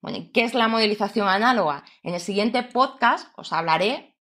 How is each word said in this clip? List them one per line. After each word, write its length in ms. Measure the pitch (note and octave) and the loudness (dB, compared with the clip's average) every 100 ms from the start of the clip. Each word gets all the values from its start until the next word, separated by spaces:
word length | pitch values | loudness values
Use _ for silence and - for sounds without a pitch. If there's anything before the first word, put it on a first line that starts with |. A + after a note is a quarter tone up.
Bueno, 160 | - A#3+ | -8 -10
¿y 140 | E3+ | -4
qué 100 | - | -2
es 100 | A#3 | 0
la 140 | B3+ A3+ | 0 0
modelización 600 | A3+ A3 G#3+ G#3 A3+ G3+ | 2 0 0 -2 0 2
análoga? 560 | G3 A#3 A#3+ E3 C#3+ - _ | 2 2 2 0 -2 -10 _
En 120 | E3 F3 | -8 -6
el 40 | |
siguiente 440 | F3 G3 A3 B3 | -2 0 0 0
podcast 680 | B3 B3 C4+ - A#3+ D#4 - - | -2 0 0 2 2 2 -4 -16
os 160 | - | -6
hablaré 640 | D#3+ E3 D#3+ G3 C4+ - _ | -4 0 2 2 -2 -10 _